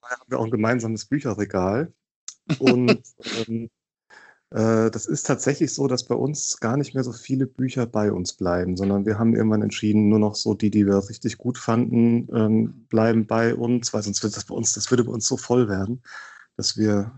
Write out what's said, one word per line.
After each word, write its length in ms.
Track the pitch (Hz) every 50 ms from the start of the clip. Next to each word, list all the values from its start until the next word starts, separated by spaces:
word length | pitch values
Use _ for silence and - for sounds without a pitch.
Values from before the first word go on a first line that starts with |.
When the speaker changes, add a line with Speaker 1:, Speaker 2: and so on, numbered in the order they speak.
Speaker 1:
daher 180 | - 120 123 123
haben 100 | 135 -
wir 100 | 127 123
auch 60 | 113
ein 60 | 110
gemeinsames 540 | 123 107 107 113 127 123 113 113 113 104 -
Bücherregal. 880 | - - 147 - 123 98 104 101 92 - 95 90 95 104 131 165 170 - _ _ _ _ _ _ - - _ _ - 151
Und, 460 | - 131 131 127 123 123 123 120 - - - _ -
Speaker 2:
<laughs> 280 | - 113 113 113 113
Speaker 1:
ähm, 220 | 113 113 113 117 - _ _ _ _ _ _ _ _ - - - - _ _ _ -
äh, 400 | - 110 110 113 113 110 113 110
das 140 | - 110 -
ist 180 | - 156 - -
tatsächlich 460 | - 131 - - - 147 - 165 - -
so, 140 | - 139
dass 180 | 139 127 123 -
bei 100 | - 120
uns 440 | - 135 143 151 - - - - -
gar 180 | - 113 127
nicht 160 | 147 139 - -
mehr 100 | 135 123
so 100 | 127 113
viele 340 | - - - 131 131 135
Bücher 380 | 131 - - 131 127 - 135 117
bei 260 | 117 - 107 104 104
uns 220 | 98 90 90 - -
bleiben, 420 | - 95 87 87 90 90 92 90
sondern 280 | 92 98 98 98 101 98
wir 120 | 110 107 107
haben 160 | 113 113 113
irgendwann 260 | 110 110 110 107 107
entschieden, 480 | 107 107 - - 107 107 107 107 107 104
nur 100 | 110 107
noch 160 | 104 104 104
so 180 | - - 113 104
die, 160 | - 110 101
die 140 | 104 107 101
wir 120 | 98 98 98 101 101
richtig 280 | 110 - - 113 -
gut 200 | - - 123 120
fanden, 720 | - - - 113 117 123 113 - 117 117 117 117 117 - - -
ähm, 500 | 117 110 107 110 110 110 - - - - _
bleiben 380 | 117 113 110 117 110 113 110
bei 280 | - 113 113 117 117 -
uns, 380 | - 120 117 123 120 120 - -
weil 100 | 107 101
sonst 200 | 101 98 - -
wird 120 | 107 -
das 100 | 107 -
bei 100 | - -
uns, 180 | 120 113 - -
das 180 | 107 - -
würde 140 | 123 120 117
bei 60 | 120 120
uns 120 | 113 -
so 120 | - 131
voll 320 | 120 - - 120 127 120 101
werden, 320 | 95 95 98 107 123 127 - - - - - - - - - _ _
dass 200 | - - - -
wir, 360 | 110 107 107 104 101 101 113 -